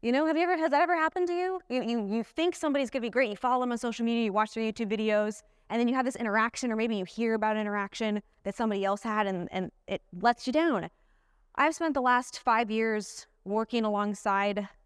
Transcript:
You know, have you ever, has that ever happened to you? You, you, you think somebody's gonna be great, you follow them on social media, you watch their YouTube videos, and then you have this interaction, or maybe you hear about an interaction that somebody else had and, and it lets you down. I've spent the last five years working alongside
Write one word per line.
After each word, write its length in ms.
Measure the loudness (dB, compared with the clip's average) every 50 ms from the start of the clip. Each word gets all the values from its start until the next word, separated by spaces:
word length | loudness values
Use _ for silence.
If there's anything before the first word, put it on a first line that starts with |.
You 120 | 2 2
know, 120 | 2 4 4
have 120 | 4 4 2
you 60 | 4
ever, 120 | 2 2
has 140 | 2 2 2
that 100 | 4 4
ever 160 | 4 4 4
happened 300 | 2 2 0 0 0 0
to 80 | 0 0
you? 260 | 0 0 -2 -2 -6 -6 _
You, 140 | -2 -2
you, 240 | 0 0 0 -2 0
you 180 | 0 -2 -2 -4
think 300 | -4 -2 0 0 0 0
somebody's 340 | 0 -2 0 0 0 0 0
gonna 140 | -2 -4
be 80 | -4 0
great, 180 | 0 0 0 0
you 80 | -2
follow 240 | -2 0 0 2 2
them 120 | 2 0
on 40 | -2
social 300 | -2 -2 -4 -4 -2 0
media, 180 | 0 2 2 0
you 80 | 2
watch 220 | 2 0 0 0 -2
their 100 | -4 -4
YouTube 260 | -4 -2 -4 -4 -2
videos, 520 | -2 -2 0 2 2 2 2 0 -4 -8 -14 _ _ _ _ _
and 100 | -2 0
then 80 | 2 2
you 60 | 2
have 100 | 0 0
this 120 | -2 -2
interaction, 540 | -2 -2 0 2 2 2 0 -2 -4 -4 -2
or 60 | 0
maybe 180 | 0 0 0 0
you 120 | -2 -4
hear 260 | -6 -4 -2 0 0
about 240 | 2 2 2 0 0
an 60 | 0
interaction 580 | -2 -2 -2 -4 -4 -6 -6 -4 -2 0 -2 -2 -4 _ _ _
that 120 | _ -8 -4
somebody 300 | -2 0 0 0 0 0
else 180 | 0 0 0
had 240 | -2 -2 0 0 0
and, 220 | 0 -2 -4 -6 -6
and 220 | -6 -6 -6 -6 _ _ _ -8
it 140 | -8 -8 _ _ -14 0
lets 260 | 0 0 0 2 -2
you 60 | 0
down. 380 | 0 2 2 2 2 0 -2 -4 _ _ _ _ _ _ _ _ _ _ _ _ _
I've 200 | 0 2 2 2
spent 200 | 0 -2 -2 0
the 80 | 2
last 380 | 2 4 4 2 2 -2 -12 -4
five 300 | 0 2 2 2 2 0
years 560 | 0 0 0 0 0 -2 -4 -6 -14 -16 -18 _ _ _ _
working 420 | -4 -2 -2 -2 0 -2 0 0
alongside 840 | 0 0 0 0 -2 -4 -4 -2 0 0 2 0 0 -2 -2 -6 -8 -12 _ _